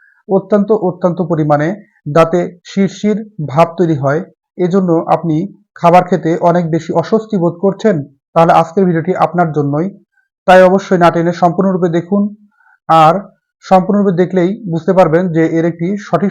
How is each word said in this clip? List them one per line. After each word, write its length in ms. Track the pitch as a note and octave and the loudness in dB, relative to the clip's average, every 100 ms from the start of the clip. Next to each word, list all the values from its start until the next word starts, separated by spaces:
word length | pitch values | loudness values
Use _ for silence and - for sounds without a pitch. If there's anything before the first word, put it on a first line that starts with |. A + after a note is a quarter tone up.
| _ _ - | _ _ -2
অত্যন্ত, 420 | F#3+ F#3+ G#3 G3+ G#3+ F3+ | -2 0 0 2 0 -2
অত্যন্ত 300 | E3+ F#3 D#3+ E3 | -2 -4 -4 -4
পরিমাণে 380 | D#3+ D3+ D3 D#3 G3+ - _ D3+ D#3 | -2 0 0 0 -6 -14 _ -10 -4
দাঁতে 240 | E3 F3 F3 - - | -2 -2 -4 -10 -10
শিরশির 480 | G3 G3 - G#3 G#3 G#3+ - C#3+ | -4 -4 -2 -4 -4 -8 -12 -6
ভাব 160 | C#3+ E3+ - | -2 -2 0
তৈরি 180 | E3+ D3 | -2 0
হয়। 180 | C3+ D3+ F#3 _ _ - | -2 -4 -6 _ _ -6
এজন্য 260 | F3+ F#3+ F#3 E3 - | -2 0 0 -2 0
আপনি 220 | E3 E3+ D3+ G3 - _ - | -4 -2 -4 -6 -12 _ -2
খাবার 220 | F3 F3+ F3+ | 2 2 2
খেতে 220 | F#3 - F3 E3+ | -2 -2 0 0
অনেক 160 | F3 E3+ | 0 0
বেশি 160 | D#3+ E3 E3+ | -4 -2 -4
অস্বস্তি 360 | D#3+ A3 A3 G3 | -2 -4 -2 -2
বোধ 120 | E3+ E3+ | -2 0
করছেন, 320 | G3 F#3+ A3 E3+ C3+ _ _ | -2 0 0 0 -4 _ _
তাহলে 180 | E3 E3+ E3 | 0 4 2
আজকের 260 | E3 - F#3+ | 2 0 0
ভিডিওটি 240 | E3 D#3+ F3+ E3+ | 0 -2 -2 -2
আপনার 220 | F3 E3 D3 | 0 -2 -2
জন্যই। 320 | C#3+ D3 F#3 - _ _ _ _ - | -2 -2 -6 -10 _ _ _ _ 4
তাই 120 | F#3 F#3 | 6 6
অবশ্যই 320 | F#3+ - F#3 | 4 0 2
না 60 | E3+ | 2
টেনে 180 | E3+ E3+ E3+ | 2 -2 0
সম্পূর্ণরূপে 460 | F3 E3 F#3+ F#3 F3+ E3 | 0 0 -2 0 -2 -2
দেখুন, 260 | F3 G3+ G#3 - _ _ _ _ - | -2 -2 -2 -6 _ _ _ _ 0
আর 260 | D#3+ D#3 F#3 - _ _ _ | 4 4 2 -4 _ _ _
সম্পূর্ণরূপে 480 | - F#3+ F3 G3+ G3+ F3 | 0 2 2 0 0 0
দেখলেই 300 | F3+ F#3 F3 A3 G#3 | 0 0 0 -2 -6
বুঝতে 200 | D#3+ G3 F#3 | -4 0 2
পারবেন 240 | E3+ E3 F#3 D#3+ | 2 2 0 0
যে 60 | D#3+ E3 | 0 0
এর 80 | E3+ | -2
একটি 160 | E3 E3+ G3+ - | -4 -6 -6 -4
সঠিক 240 | E3 G3 | -2 -2